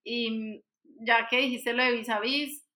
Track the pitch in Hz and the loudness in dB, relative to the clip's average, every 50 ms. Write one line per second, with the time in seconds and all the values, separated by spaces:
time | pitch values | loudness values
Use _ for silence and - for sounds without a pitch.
0 | _ 214 233 240 233 226 226 220 220 220 214 - - _ _ _ _ - - - | _ -6 -4 -2 -2 -2 -2 -4 -6 -8 -10 -14 -18 _ _ _ _ -20 -20 -6
1 | 226 233 233 233 226 226 247 247 277 262 247 233 - 240 233 247 254 254 240 233 | 2 4 4 4 4 2 2 2 2 2 0 -2 -2 0 0 2 2 2 2 0
2 | 220 240 226 208 208 247 269 285 294 277 - - - _ _ | 0 -2 -2 -2 0 0 -2 -2 -2 -4 -8 -12 -16 _ _